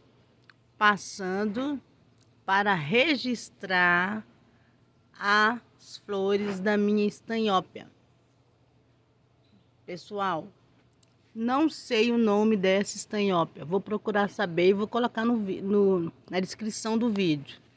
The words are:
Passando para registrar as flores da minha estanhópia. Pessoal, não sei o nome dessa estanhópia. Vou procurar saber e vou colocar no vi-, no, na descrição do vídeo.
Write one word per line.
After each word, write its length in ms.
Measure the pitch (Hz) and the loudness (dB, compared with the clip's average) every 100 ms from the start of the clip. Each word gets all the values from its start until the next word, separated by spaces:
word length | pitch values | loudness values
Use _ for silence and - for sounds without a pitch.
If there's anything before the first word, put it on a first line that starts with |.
| _ _ _ _ _ _ _ - | _ _ _ _ _ _ _ 0
Passando 1040 | 208 202 - - 185 190 214 202 277 277 - _ _ _ _ _ - | 2 2 -4 -10 -6 -4 -4 -4 -6 -6 -10 _ _ _ _ _ -2
para 280 | 196 202 | 0 2
registrar 1500 | 185 143 226 320 269 254 233 - - 196 185 180 175 185 214 - _ _ _ _ _ _ _ _ - | 0 0 0 2 0 -4 -6 -8 -14 -2 2 4 4 0 -4 -10 _ _ _ _ _ _ _ _ -6
as 800 | 196 208 214 240 - _ - - - | 0 2 2 0 -8 _ -20 -18 -8
flores 540 | 202 190 202 208 190 | -4 0 0 -2 -2
da 160 | 196 208 | 0 2
minha 320 | 208 214 208 | 2 2 0
estanhópia. 800 | - - 226 220 185 - - - _ _ _ _ _ _ _ _ _ _ _ _ _ _ _ _ _ _ _ - | -4 -6 -2 0 0 -2 -10 -20 _ _ _ _ _ _ _ _ _ _ _ _ _ _ _ _ _ _ _ -16
Pessoal, 600 | 175 - 202 196 165 196 - _ _ _ _ _ _ _ | -16 -10 -4 -2 -4 -6 -16 _ _ _ _ _ _ _
não 360 | 220 233 262 320 | -6 -2 2 0
sei 420 | - - 226 233 | -2 -2 2 2
o 60 | 233 | 4
nome 400 | 220 202 214 214 | 4 4 4 4
dessa 400 | 190 190 202 - | 4 2 0 -6
estanhópia. 680 | - 214 202 180 160 - | -6 -2 2 2 0 -4
Vou 160 | 147 196 | -4 -4
procurar 500 | 196 208 - 208 202 | -2 -6 -2 0 0
saber 380 | - 196 165 180 | -2 -4 2 4
e 60 | |
vou 140 | 196 208 | 4 0
colocar 360 | 240 240 226 | 0 -2 0
no 140 | 226 240 | 0 0
vi-, 240 | 196 185 | -2 -4
no, 500 | 196 208 196 185 170 - - | 0 2 4 2 0 -8 -6
na 120 | 180 | -4
descrição 560 | 185 - 220 - 220 220 | -4 -6 -8 -6 -4 -2
do 120 | 240 | 0
vídeo. 520 | 202 185 151 139 - _ | 0 0 -2 -4 -18 _